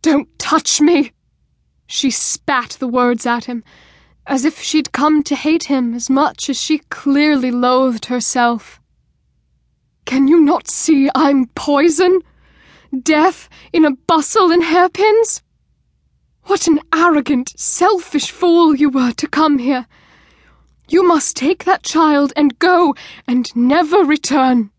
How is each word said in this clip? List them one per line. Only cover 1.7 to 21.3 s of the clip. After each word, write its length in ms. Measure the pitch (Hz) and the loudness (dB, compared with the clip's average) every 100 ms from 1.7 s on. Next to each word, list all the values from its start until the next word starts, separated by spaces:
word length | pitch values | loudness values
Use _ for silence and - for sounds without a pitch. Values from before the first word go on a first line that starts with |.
| _ _ | _ _
She 240 | - 277 | -4 -4
spat 680 | - - - - 269 233 - | -4 -6 -6 -4 -4 -4 -10
the 140 | 254 247 | -4 -2
words 280 | 247 240 240 | 0 -2 -4
at 180 | 240 240 | -6 -6
him, 180 | 240 - _ _ _ _ _ - | -12 -14 _ _ _ _ _ -6
as 180 | 269 | -2
if 160 | 285 - | -2 -4
she'd 320 | - 311 262 | -4 -4 -2
come 300 | - 302 302 | -2 0 0
to 120 | 285 285 | -2 -4
hate 300 | 302 330 - | -2 -2 -2
him 280 | 269 240 | -2 -2
as 160 | 233 - | -6 -2
much 400 | 269 240 - - | 0 0 -4 -8
as 100 | 254 | -8
she 200 | - 311 _ | -4 -4 _
clearly 600 | - 285 277 302 285 254 | -8 -2 0 2 0 -2
loathed 540 | 247 247 254 262 226 - | -2 0 2 0 -2 -6
herself. 760 | 247 - 254 240 233 - - _ _ _ _ _ _ _ _ _ _ _ _ - | -6 -4 0 0 -2 -10 -20 _ _ _ _ _ _ _ _ _ _ _ _ -6
"Can 220 | 262 269 | 0 4
you 120 | 339 | 4
not 280 | 294 330 - | 4 2 -4
see 400 | - - 285 269 | -6 0 2 2
I'm 320 | - 285 277 247 | 2 2 2 -2
poison? 680 | - - 285 339 302 359 370 - _ _ _ _ _ _ | -6 -2 2 2 2 2 2 -2 _ _ _ _ _ _
Death 560 | 262 247 302 349 - - - - | -8 0 2 2 -2 -20 -20 -4
in 140 | 339 311 | 2 2
a 100 | 262 - | 0 -2
bustle 440 | 330 294 427 359 | 0 0 0 2
and 120 | 349 | 2
hairpins? 800 | 330 339 359 359 427 440 453 - _ _ _ _ _ _ _ _ _ _ - | 2 2 2 2 2 2 0 -4 _ _ _ _ _ _ _ _ _ _ -4
What 200 | 392 - | -2 0
an 120 | 311 - | -2 0
arrogant, 640 | 320 349 302 254 262 254 - | 0 2 2 0 -4 -4 -10
selfish 760 | - - 359 381 - 294 - | -8 0 0 0 -2 -6 -6
fool 440 | - 359 339 320 269 | -2 2 4 4 2
you 140 | 294 | 0
were 220 | 262 247 | 0 -2
to 160 | - 311 | -4 -6
come 320 | 294 311 285 | 0 0 0
here. 260 | 240 262 240 _ _ _ _ _ _ _ _ _ _ | 0 -4 -6 _ _ _ _ _ _ _ _ _ _
You 200 | 330 359 | 0 2
must 280 | 320 - | 2 -2